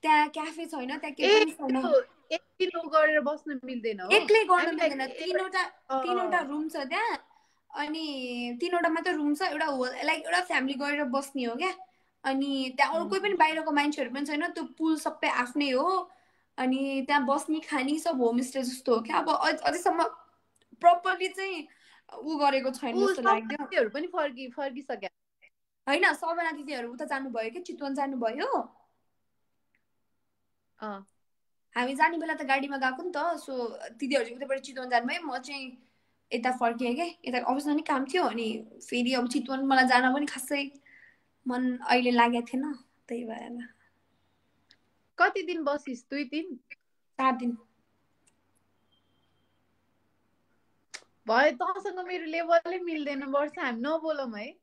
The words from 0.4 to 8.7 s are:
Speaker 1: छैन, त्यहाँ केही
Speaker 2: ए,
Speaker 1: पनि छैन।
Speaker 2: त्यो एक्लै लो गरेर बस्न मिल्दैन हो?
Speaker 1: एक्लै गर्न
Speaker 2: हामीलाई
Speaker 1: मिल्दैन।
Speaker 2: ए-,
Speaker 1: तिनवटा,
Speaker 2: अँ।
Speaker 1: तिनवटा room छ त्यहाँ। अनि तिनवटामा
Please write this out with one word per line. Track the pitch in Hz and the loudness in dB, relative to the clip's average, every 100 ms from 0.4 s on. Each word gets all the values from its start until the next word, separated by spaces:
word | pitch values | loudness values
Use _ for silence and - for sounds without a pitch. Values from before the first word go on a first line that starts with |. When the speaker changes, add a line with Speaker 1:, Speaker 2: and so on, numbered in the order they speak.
| 311 311 330 | -8 -8 -8
Speaker 1:
छैन, | 302 254 294 | -6 -6 -6
त्यहाँ | 302 | -8
केही | 285 339 | 0 8
Speaker 2:
ए, | |
Speaker 1:
पनि | 427 320 | 8 6
छैन। | - 277 262 | 0 0 0
Speaker 2:
त्यो | 294 320 494 _ _ | 6 4 4 _ _
एक्लै | 320 _ _ 370 | -6 _ _ -2
लो | 339 330 | -2 2
गरेर | 311 302 302 | 4 6 4
बस्न | 285 302 311 269 | 2 -4 -6 -8
मिल्दैन | 254 247 220 214 | -8 -6 -4 -6
हो? | 185 | 4
Speaker 1:
एक्लै | 415 311 440 | 4 8 4
गर्न | 359 359 339 | 6 4 4
Speaker 2:
हामीलाई | 320 320 | 2 0
Speaker 1:
मिल्दैन। | 269 | 0
Speaker 2:
ए-, | 262 - | -6 -6
Speaker 1:
तिनवटा, | 330 311 370 370 359 - _ | -2 -2 0 -2 -4 -6 _
Speaker 2:
अँ। | 262 | -4
Speaker 1:
तिनवटा | 262 359 359 349 | 0 0 2 0
room | 277 294 311 | 0 -4 -4
छ | 320 | -6
त्यहाँ। | 269 349 453 339 _ _ _ _ _ | -4 -2 0 -2 _ _ _ _ _
अनि | - 294 320 311 269 254 240 240 240 | -8 -6 -4 -6 -6 -6 -6 -6 -4
तिनवटामा | 349 | 0